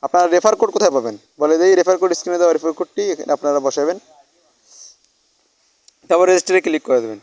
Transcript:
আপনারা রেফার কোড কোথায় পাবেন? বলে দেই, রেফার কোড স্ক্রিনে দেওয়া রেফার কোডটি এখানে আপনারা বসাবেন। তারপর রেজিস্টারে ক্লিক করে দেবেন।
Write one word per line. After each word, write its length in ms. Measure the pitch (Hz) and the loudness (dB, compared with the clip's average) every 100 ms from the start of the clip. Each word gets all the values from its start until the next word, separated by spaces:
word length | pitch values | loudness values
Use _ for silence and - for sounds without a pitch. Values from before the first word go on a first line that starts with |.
| - | -2
আপনারা 200 | 180 175 | 0 2
রেফার 200 | 175 214 214 | 2 2 0
কোড 140 | 214 202 | 0 2
কোথায় 180 | 208 135 | 0 0
পাবেন? 200 | 117 104 _ _ | -4 -10 _ _
বলে 180 | 151 160 | 0 2
দেই, 140 | 180 | 4
রেফার 220 | 185 175 185 | 2 2 0
কোড 140 | 185 | 0
স্ক্রিনে 260 | 170 - 175 | -4 -4 0
দেওয়া 120 | 175 | 2
রেফার 200 | 160 160 | 2 -2
কোডটি 300 | 151 175 - 202 | -6 -8 -6 -6
এখানে 200 | 156 - 147 | -6 -4 -4
আপনারা 220 | 147 143 | -2 -2
বসাবেন। 380 | 135 131 147 185 _ _ _ _ _ _ _ - - _ _ _ _ _ _ _ _ _ _ _ _ | -2 -4 -4 -4 _ _ _ _ _ _ _ -20 -20 _ _ _ _ _ _ _ _ _ _ _ _
তারপর 180 | 170 180 | 2 4
রেজিস্টারে 340 | 185 170 185 | 2 2 0
ক্লিক 220 | 175 156 | 0 -4
করে 180 | - 127 | 0 -2
দেবেন। 160 | 113 107 | -2 -12